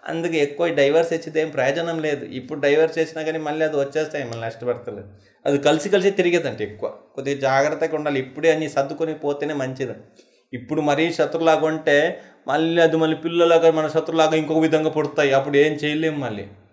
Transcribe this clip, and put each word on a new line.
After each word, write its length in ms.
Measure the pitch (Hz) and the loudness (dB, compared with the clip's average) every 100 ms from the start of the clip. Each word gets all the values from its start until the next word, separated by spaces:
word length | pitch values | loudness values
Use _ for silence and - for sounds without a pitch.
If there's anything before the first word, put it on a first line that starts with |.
| - | -6
అందుకే 300 | 165 165 160 | -6 -2 0
ఎక్కువ 300 | 143 147 170 | -2 0 -2
డైవర్స్ 460 | 147 139 160 165 | 2 4 4 2
ఇచ్చేది 280 | 165 160 156 | -4 -4 -4
ఏం 80 | 160 | -4
ప్రయోజనం 500 | 143 131 143 170 165 | -2 -2 -2 -4 -4
లేదు. 260 | 151 143 - | -4 -4 -8
ఇప్పుడు 340 | 127 123 151 | -12 -10 -2
డైవర్స్ 380 | 143 147 160 160 | 2 4 2 0
చేసినా 260 | 156 160 | -4 -4
కానీ 140 | 156 160 | -6 -4
మళ్ళీ 280 | 151 156 156 | -6 -2 -2
అది 120 | 147 | 0
వచ్చేస్తాయి, 460 | 139 156 151 151 | -2 -2 -4 -6
మళ్ళీ 180 | 123 117 | -8 -8
నెక్స్ట్ 240 | 113 - 123 | -8 -6 -6
బర్త్‌లు. 380 | 120 - 104 107 - _ _ - | -6 -8 -14 -16 -20 _ _ -2
అది 120 | 143 | 2
కలిసి 320 | 147 156 196 | 2 2 2
కలిసి 220 | 196 190 | 2 2
తిరిగేదంటే 520 | 190 175 170 143 110 | 2 2 2 -2 -6
ఎక్కువ. 260 | 101 - 107 | -8 -6 -10
కొద్దిగా 500 | - _ - 135 139 | -10 _ -8 -6 -2
జాగ్రత్తగా 560 | 135 135 147 151 160 156 | 0 2 2 0 -4 -2
ఉండాలి. 240 | 147 139 | -2 -4
ఇప్పుడే 320 | 131 - 160 | -6 0 2
అన్నీ 180 | 160 156 | 2 0
సర్దుకొని 440 | 139 139 151 165 | -2 -2 -4 -4
పోతేనే 400 | 151 147 143 151 | -2 -4 -4 -4
మంచిది. 400 | 147 131 131 127 104 - _ _ _ _ | -4 -6 -4 -8 -8 -18 _ _ _ _
ఇప్పుడు 280 | 123 - 151 | -14 -4 -2
మరీ 320 | 147 143 165 | 0 2 0
శత్రులాగా 520 | 165 147 160 160 156 156 | 0 -2 2 2 2 2
ఉంటే 560 | 160 156 143 165 170 - _ - | 0 2 4 2 -4 -16 _ -4
మళ్ళీ 340 | 147 165 170 | 0 2 4
అది 160 | 165 160 | 4 4
మళ్ళీ 200 | 156 156 | 0 0
పిల్లలాగా 540 | 170 170 170 165 165 | -2 2 6 6 6
మన 160 | 160 151 | 4 0
శత్రులాగా 480 | 160 156 160 156 156 | -2 0 2 4 2
ఇంకొక 220 | 151 160 | 0 2
విధంగా 320 | 160 156 156 | 2 2 0
పుడతాయి. 440 | 151 147 - 143 | -2 -2 0 2
అప్పుడు 240 | 135 139 143 | 2 2 2
ఏం 160 | 151 | 2
చేయలేం 460 | 147 151 151 160 147 | 2 -4 -2 -2 -2
మళ్ళీ. 280 | 127 104 101 - _ | -6 -8 -12 -18 _